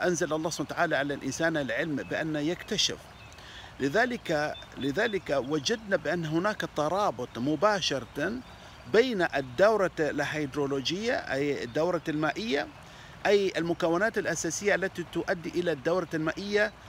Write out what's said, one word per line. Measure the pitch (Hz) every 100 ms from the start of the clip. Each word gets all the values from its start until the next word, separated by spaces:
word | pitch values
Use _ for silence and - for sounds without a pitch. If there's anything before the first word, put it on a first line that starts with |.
أنزل | 180 165 165
الله | 156 160
سبحانه | - 139
وتعالى | 147 170 139
على | 143
الإنسان | 139 135 127 165 160
العلم | 127 120 165 131
بأن | 87 - 160 151
يكتشف. | 147 175 - 208 - 85 - - - - - - - -
لذلك، | 139 185 247 240 - 151 151 - - -
لذلك | 135 139 226 196 -
وجدنا | 139 123 156 135 226 208 185
بأن | 147 175
هناك | 160 160 208 202 165 -
ترابط | 151 190 196 120 123 117
مباشرة | 135 147 208 202 - 135 117 139 175 247 - - - - 120
بين | 202 262 202
الدورة | 165 139 131 123 202 208 180 -
الهيدرولوجية، | 147 143 139 151 143 143 139 139 131 180 233
أي | 87 - 135 147 120
الدورة | 117 147 175 170 160
المائية، | 151 156 - 220 262 - - - - - - 175
أي | 202 190 160
المكونات | 170 165 170 170 220 220
الأساسية | 127 165 170 - 202
التي | 175 185 - 151
تؤدي | 175 - 185 156
إلى | 175 175
الدورة | 147 156 180 165
المائية، | 160 156 170 202 208 214 -